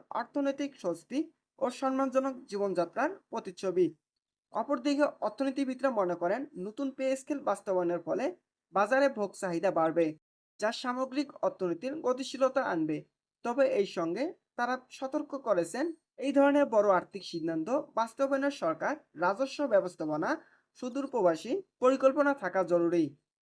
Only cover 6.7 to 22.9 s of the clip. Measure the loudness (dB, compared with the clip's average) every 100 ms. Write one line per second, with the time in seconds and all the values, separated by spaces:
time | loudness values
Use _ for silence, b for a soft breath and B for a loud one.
6.7 | -6 -8 -4 -2 -2 -4 -4 -2 -2 0
7.7 | 0 0 -2 -4 -4 -4 -6 _ _ _
8.7 | 0 2 4 2 2 -6 -4 -4 0 2
9.7 | 2 2 2 2 -2 _ _ _ -4 -4
10.7 | -2 -4 -4 -2 -2 -4 -2 -4 0 -2
11.7 | -2 -6 -2 -2 -2 -4 0 0 2 0
12.7 | -2 -2 -4 -8 _ _ _ -4 2 2
13.7 | 2 0 -2 -2 -2 -4 -6 _ -4 -4
14.7 | -4 -8 -10 -4 -4 -4 -6 0 2 0
15.7 | -2 -4 -6 _ -6 0 4 6 4 4
16.7 | 4 6 4 2 -10 -10 -6 -4 -2 -2
17.7 | -2 -2 -4 -4 -2 0 2 0 0 -2
18.7 | 0 -2 -4 _ -2 0 0 -4 -2 2
19.7 | 4 2 -4 -4 -2 -2 -4 b b b
20.7 | -12 -8 -6 -4 2 2 2 -2 -6 -6
21.7 | _ 2 6 4 4 2 0 0 0 2
22.7 | 2 4